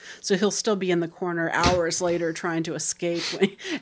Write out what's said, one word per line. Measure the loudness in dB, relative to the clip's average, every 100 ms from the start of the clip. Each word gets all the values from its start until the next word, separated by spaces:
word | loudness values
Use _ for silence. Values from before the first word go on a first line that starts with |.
| -8 -12
So | 0 2
he'll | 2
still | 0 0
be | 0 2
in | 2
the | 0
corner | -4 -4 -2 0
hours | 2 4 4 2 0
later | 0 0 0
trying | -2 -2 -2
to | -2
escape, | -2 -2 -2 -2 -2
<laughs> | -4 0
when, | 0 0 -8 -2